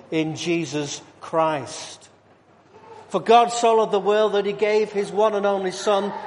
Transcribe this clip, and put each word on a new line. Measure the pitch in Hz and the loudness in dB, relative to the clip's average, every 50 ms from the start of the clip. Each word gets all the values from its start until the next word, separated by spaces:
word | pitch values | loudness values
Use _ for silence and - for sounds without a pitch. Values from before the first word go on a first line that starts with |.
| - - | -10 -4
in | 170 160 156 156 156 | -2 -2 -2 -2 -4
Jesus | - - 175 170 170 165 131 139 147 147 139 - - - - - - | -6 -4 -2 -2 -2 -4 -4 -4 -6 -6 -6 -8 -12 -14 -18 -20 -20
Christ. | - - - 165 160 160 156 143 123 110 - - - - - - - - - _ _ _ _ _ _ _ _ _ _ _ - - - - - - - - | -10 -4 -2 0 0 0 0 -2 -6 -8 -12 -14 -14 -16 -16 -18 -20 -20 -20 _ _ _ _ _ _ _ _ _ _ _ -20 -20 -20 -20 -20 -20 -10 -6
"For | - 185 | -6 -2
God | - - 226 240 240 233 233 | 4 6 6 6 6 4 0
so | - - 226 226 | 0 2 4 4
loved | 220 214 185 | 4 2 2
the | 196 196 | 0 0
world | 180 202 208 214 214 208 196 | 2 2 2 2 2 2 2
that | 202 196 | 0 -2
he | 202 196 | -2 -2
gave | - 208 208 214 214 214 208 | -2 0 2 2 2 0 0
his | - 196 202 - | -2 -4 -4 -2
one | 175 202 214 220 208 | 0 0 2 2 2
and | 202 202 | 0 0
only | 202 202 190 190 185 | 0 0 0 -2 -4
Son, | 180 - - 220 208 196 202 202 190 - - | -6 -4 0 0 0 2 0 -2 -6 -8 -12